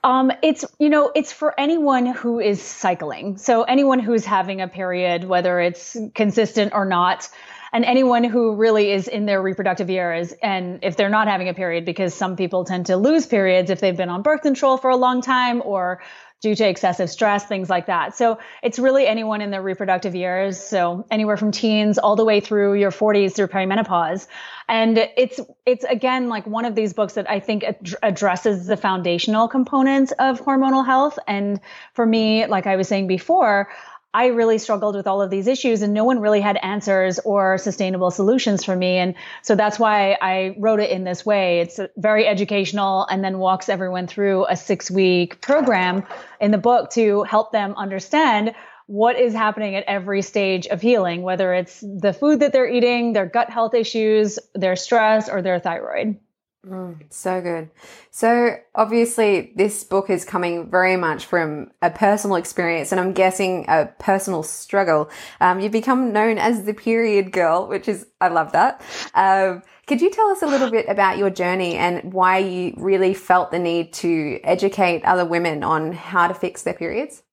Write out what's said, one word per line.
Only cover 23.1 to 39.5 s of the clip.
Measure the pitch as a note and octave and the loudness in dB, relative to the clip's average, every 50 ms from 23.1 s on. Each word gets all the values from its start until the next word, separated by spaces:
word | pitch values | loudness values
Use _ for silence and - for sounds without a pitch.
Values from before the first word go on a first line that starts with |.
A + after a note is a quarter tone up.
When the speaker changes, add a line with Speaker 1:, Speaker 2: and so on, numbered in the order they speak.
| G#3 G3+ G3+ F#3+ F#3+ | 4 4 2 2 0
Speaker 1:
through | - G3+ F#3 | -2 -2 -2
perimenopause. | - G3 F#3+ F#3+ F#3+ G#3+ A3 - F#3+ E3+ E3+ D#3+ F3 G3 - _ - - - - - - - - | 0 -2 -2 0 0 -2 0 0 0 0 0 0 -4 -6 -8 _ -18 -18 -16 -16 -18 -16 -6 -2
And | - A3+ A3+ A3+ A3+ A3 G#3+ - - | 0 2 2 4 4 4 2 2 2
it's, | - B3+ B3 - - B3 - - _ _ | 0 0 0 0 -10 -12 -12 -16 _ _
it's | B3+ B3 B3 - | 0 0 0 0
again, | - B3+ A3 B3+ B3+ B3+ C4 B3 A#3+ | -4 -2 0 0 0 0 0 -2 -4
like, | A3+ G#3+ - | -4 -6 -8
one | G#3+ G#3 A3 A#3 | -6 -6 -4 -4
of | A#3+ G#3+ | -2 -2
these | A3+ G#3+ G#3 | 0 -2 -2
books | F3 - G#3+ G3 - | 0 -2 -2 -2 -2
that | A3 G3 - | -6 -4 -2
I | G#3+ G3 | -4 -4
think | G3 - G#3+ G#3 - | -2 -2 -4 -2 -2
ad-, | - - - - F3 F3+ - | -4 -6 -8 -10 -12 -8 -2
addresses | - A3 F#3+ - G3+ G3 F3+ F3+ - A3+ G#3 F#3 F3 | -2 -2 0 2 0 0 0 0 0 -2 -2 -2 -2
the | F#3 G#3+ | -4 -4
foundational | - - G3+ F#3+ F#3 F3 F3 F3 F3 - - G#3+ A3 A#3 A3+ | 0 0 0 0 0 0 0 0 0 0 0 2 2 2 2
components | - C4 B3+ - - C4+ C4 C4+ C4+ C4+ C4+ C4 - - | 2 0 0 2 2 2 2 4 4 2 2 0 0 0
of | C4 C4+ B3+ A#3+ | 0 0 0 -2
hormonal | - C#4 C4+ C4 C4+ C4+ C4 C4 C4 | -2 0 2 2 2 2 2 2 2
health. | B3+ C4 C4 C#4 D4+ - - - | 2 2 2 2 0 -2 -6 -6
And | - G3+ G3+ G3+ G3+ G3+ G3 - - - - - - _ | -4 -4 -2 -2 -2 -4 -4 -6 -12 -20 -20 -20 -12 _
for | - A#3 | 0 2
me, | A3+ A3 A3+ A3 A3 A3 A3 A3+ | 4 4 4 4 2 2 2 2
like | - G#3 F#3+ F3+ | 0 0 -2 0
I | G#3 G3 | 0 0
was | F#3+ F#3+ | 0 0
saying | F3+ G#3+ G3 G3 | 0 0 -2 0
before, | F#3 F#3 F3+ - - E4 F#4 D4 A3 G3+ G3+ G3 - - - - - - - _ _ - | 0 -2 -2 0 2 2 4 4 4 4 2 0 -2 -8 -20 -20 -20 -20 -20 _ _ 0
I | G#3+ B3 B3+ | 2 2 2
really | A#3+ A#3 A3+ A3+ A3 | 2 2 2 2 2
struggled | A3 A3 - A3 G3+ G#3+ G#3+ G3+ | 0 0 -2 -2 0 0 -2 -2
with | G3+ F#3+ | -2 -2
all | G3+ G3 G3 | -2 0 0
of | G3+ F#3 | 0 -2
these | G3 G3 F#3+ | -2 -2 0
issues | A3+ C4+ C4 - B3+ A3+ G#3 | 0 0 0 0 0 0 0
and | G#3+ G#3 | 0 0
no | G#3 G#3+ A3 | 0 2 2
one | B3 C4 A#3+ | 2 2 2
really | G#3 G#3+ G#3+ G#3 | 2 2 2 4
had | G3+ G#3 G3 - | 2 2 0 0
answers | - F#3 G3+ G#3 F#3+ G#3 G3 F#3+ F#3 F#3 F3+ F3+ | -2 -2 -4 -4 0 0 2 2 2 2 0 -2
or | - A3 G3+ G3+ F#3+ F#3+ F#3+ F#3 | -2 0 2 2 2 2 2 0
sustainable | - G#3+ F#3 - G3+ F#3 F#3 F3+ F#3 F3+ | -2 -4 -4 -2 -2 -2 0 0 0 -2
solutions | F3 - G3 G3+ B3 C4 - A3+ G3+ F#3 - | 0 0 2 2 2 2 2 0 -2 -2 -2
for | - F#3 | -2 -2
me. | F3+ F#3 F3+ F3+ | 0 0 0 0
And | F#3 F3+ F#3 F3 - - - - - | 0 0 -2 -4 -8 -14 -18 -18 -16
so | _ - | _ 0